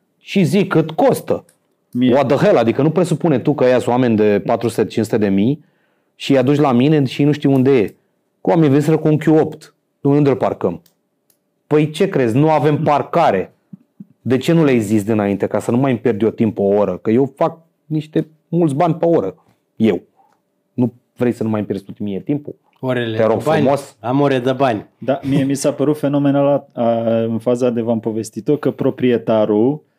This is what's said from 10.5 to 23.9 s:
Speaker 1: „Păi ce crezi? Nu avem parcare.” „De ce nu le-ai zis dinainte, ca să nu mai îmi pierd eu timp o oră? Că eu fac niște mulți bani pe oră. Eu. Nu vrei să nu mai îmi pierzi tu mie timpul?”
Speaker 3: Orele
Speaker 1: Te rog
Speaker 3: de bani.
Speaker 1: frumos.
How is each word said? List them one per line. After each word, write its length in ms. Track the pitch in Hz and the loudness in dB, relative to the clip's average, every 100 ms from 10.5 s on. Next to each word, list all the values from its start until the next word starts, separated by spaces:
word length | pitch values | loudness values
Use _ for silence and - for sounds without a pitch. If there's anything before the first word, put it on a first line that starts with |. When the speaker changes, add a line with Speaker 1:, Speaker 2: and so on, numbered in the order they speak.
| 98 98 82 _ _ _ _ _ _ _ _ _ | -2 -4 -6 _ _ _ _ _ _ _ _ _
Speaker 1:
„Păi 240 | 151 156 | 0 0
ce 180 | 151 196 | -2 -2
crezi? 280 | 143 120 120 | 0 0 2
Nu 140 | 156 | 2
avem 320 | 151 147 143 | 2 2 0
parcare.” 680 | 156 143 - 165 143 98 - _ _ - _ _ - _ | 0 0 0 0 2 0 -4 _ _ -20 _ _ -20 _
„De 140 | 113 127 | -2 0
ce 160 | - | 2
nu 120 | 165 | 2
le-ai 160 | 147 120 | 4 2
zis 240 | 101 107 | 2 -2
dinainte, 420 | 98 107 101 98 101 | 0 0 0 -2 -2
ca 120 | 104 | -4
să 120 | - | -2
nu 60 | 120 | -2
mai 140 | 135 | 0
îmi 100 | 117 | 0
pierd 220 | 120 104 | -2 0
eu 80 | 110 | -2
timp 280 | - 110 - | 0 -2 0
o 40 | |
oră? 340 | 101 104 95 90 | 0 2 0 -2
Că 140 | 113 | 0
eu 220 | 117 139 - | 0 0 -2
fac 220 | 165 165 _ _ _ | -4 -4 _ _ _
niște 400 | 151 147 165 160 _ _ | -8 -4 -6 -6 _ _
mulți 260 | 170 160 | 0 0
bani 200 | 135 170 | 0 0
pe 100 | 165 | 0
oră. 300 | 170 156 95 - _ _ _ - | 0 0 0 -8 _ _ _ -2
Eu. 240 | 110 87 - _ _ _ _ _ _ | 0 0 -8 _ _ _ _ _ _
Nu 180 | - 123 - _ - | -4 -4 -6 _ -4
vrei 160 | 120 | -4
să 100 | 117 | -2
nu 60 | 110 | -4
mai 100 | 107 | -4
îmi 100 | 104 | -4
pierzi 160 | 98 | -8
tu 180 | - - | -10 -10
mie 180 | 104 92 | -8 -8
timpul?” 340 | - 147 - - _ _ | -6 -6 -8 -18 _ _
Speaker 3:
Orele 360 | 131 123 113 110 | -6 -4 -4 -2
Speaker 1:
Te 60 | |
rog 140 | 110 110 | 0 0
Speaker 3:
de 60 | 131 | 0
bani. 140 | 160 | 0
Speaker 1:
frumos. 360 | 143 143 - | 0 0 -4